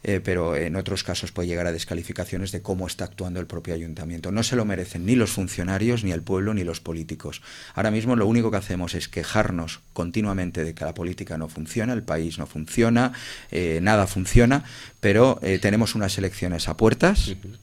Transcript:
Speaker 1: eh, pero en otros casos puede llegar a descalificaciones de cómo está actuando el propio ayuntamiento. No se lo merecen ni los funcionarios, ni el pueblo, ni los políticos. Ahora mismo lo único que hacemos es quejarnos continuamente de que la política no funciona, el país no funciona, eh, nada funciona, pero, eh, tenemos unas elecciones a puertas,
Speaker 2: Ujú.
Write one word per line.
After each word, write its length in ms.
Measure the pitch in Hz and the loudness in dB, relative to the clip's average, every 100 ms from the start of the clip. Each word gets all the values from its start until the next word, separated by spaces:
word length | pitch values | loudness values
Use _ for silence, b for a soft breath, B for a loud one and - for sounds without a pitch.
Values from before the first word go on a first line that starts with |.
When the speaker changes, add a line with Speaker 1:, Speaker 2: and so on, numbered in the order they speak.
Speaker 1:
eh, 160 | - 95 | 0 -2
pero 320 | 90 90 85 73 | 0 0 0 0
en 200 | 82 90 | -2 -2
otros 260 | 90 95 | -4 -4
casos 300 | - 87 90 | -4 -6 -6
puede 160 | - 87 | -4 -4
llegar 180 | 85 87 | -2 -2
a 60 | |
descalificaciones 800 | 82 - 87 85 85 90 92 98 | -4 -4 -6 -6 -8 -6 -4 -6
de 100 | - | -6
cómo 240 | 98 92 90 | -4 -4 -4
está 180 | - | -6
actuando 360 | 92 - 90 90 | -10 -6 -6 -6
el 60 | 82 | -6
propio 280 | 85 82 | -8 -6
ayuntamiento. 560 | 82 82 80 82 85 87 | -6 -6 -8 -8 -8 -4
No 140 | 101 | -2
se 100 | 117 | 0
lo 100 | 127 | 0
merecen 400 | 104 92 90 87 | 0 -2 -4 -4
ni 120 | 90 127 | 2 4
los 140 | 107 | 4
funcionarios, 760 | - 90 - 90 98 113 120 | 0 -2 -2 -2 0 2 0
ni 80 | 101 | 0
el 100 | 82 | -2
pueblo, 320 | 82 95 101 | 0 0 0
ni 80 | 107 | 0
los 160 | 87 82 | -2 -6
políticos. 640 | - 82 80 78 73 - B B B | -6 -8 -6 -8 -10 -12 B B B
Ahora 160 | - 107 | -2 0
mismo 240 | 107 113 | 2 2
lo 120 | 120 104 | 4 6
único 240 | 117 113 | 4 4
que 60 | 101 | 0
hacemos 360 | - 90 87 | -2 -4 -2
es 140 | 87 - | -4 -4
quejarnos 720 | - 78 107 107 87 80 - - | -6 0 2 2 0 -4 -10 -10
continuamente 680 | - 87 104 104 95 90 85 | -6 -2 0 0 0 -2 -2
de 100 | 80 | -4
que 100 | 80 | -4
la 100 | 78 | -6
política 420 | 80 87 90 92 80 | -4 -6 -6 -8 -6
no 120 | 78 | -6
funciona, 460 | - 78 117 110 | -8 -6 -2 -2
el 100 | 117 | -2
país 340 | - 80 82 80 | -2 -2 -2 -6
no 80 | 71 | -8
funciona, 680 | 76 78 - 113 117 127 127 B B B | -8 -4 2 4 4 2 -2 B B B
eh, 300 | - 87 80 | -2 0 2
nada 240 | 95 107 95 | 4 4 4
funciona, 560 | 95 95 123 120 143 B B B B | 0 6 6 8 4 B B B B
pero, 380 | 101 101 131 - | 4 6 6 4
eh, 160 | - 95 | 0 2
tenemos 340 | 104 104 110 | 4 4 2
unas 220 | 110 95 - | 0 -2 -2
elecciones 500 | 95 - 90 85 - | -4 -2 -4 -2 -4
a 80 | 78 | 4
puertas, 520 | 113 - 170 202 - | 4 6 4 6 2
Speaker 2:
Ujú. 220 | 92 98 107 | -4 -12 -16